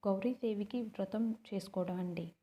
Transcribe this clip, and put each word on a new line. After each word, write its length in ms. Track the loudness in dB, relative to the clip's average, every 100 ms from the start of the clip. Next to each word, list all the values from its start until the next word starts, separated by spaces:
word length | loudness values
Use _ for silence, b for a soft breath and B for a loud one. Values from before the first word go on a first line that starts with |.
| 4
గౌరీదేవికి 760 | 4 2 2 0 0 0 -2
వ్రతం 520 | -4 -2 -2 2 0 0 -4
చేసుకోవడం 420 | -4 -2 0 0 0
అండి. 360 | -2 -2 -4 -10